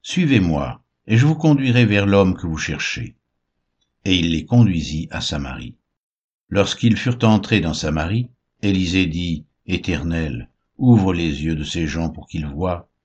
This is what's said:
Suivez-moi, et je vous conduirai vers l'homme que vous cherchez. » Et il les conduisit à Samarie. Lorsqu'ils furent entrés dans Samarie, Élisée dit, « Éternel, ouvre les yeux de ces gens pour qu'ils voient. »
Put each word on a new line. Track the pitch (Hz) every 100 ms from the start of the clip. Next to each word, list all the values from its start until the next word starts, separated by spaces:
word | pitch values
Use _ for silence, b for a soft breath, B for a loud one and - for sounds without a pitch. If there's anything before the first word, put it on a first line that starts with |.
Suivez-moi, | - - 160 123 87 76 65 - _ _ -
et | 113
je |
vous | 143 156
conduirai | 160 143 135 120 113
vers | 101
l'homme | 101 98 95 90
que | 85
vous | 78
cherchez. » | - 71 - - 60 _ _ _ _ _ _ _ _ _
Et | 98 92
il | 85
les | 80
conduisit | 73 120 117 85 73 78 82
à | -
Samarie. | - 73 67 64 62 - _ _ _ _ _ _ _
Lorsqu'ils | 95 92 - 120 104
furent | 127 120
entrés | 110 107 - 107
dans | 82
Samarie, | 78 80 78 82 110 120 _ _ _
Élisée | 101 95 90 95 87
dit, « | 82 87 78 - _ -
Éternel, | - - 87 87 82 78 60 - _ _ -
ouvre | 127 113 95
les | 87 82 71
yeux | 80
de | 78
ces | 76 85 80
gens | 80 82
pour | 80 -
qu'ils | 85 73
voient. » | 71 90 87 - _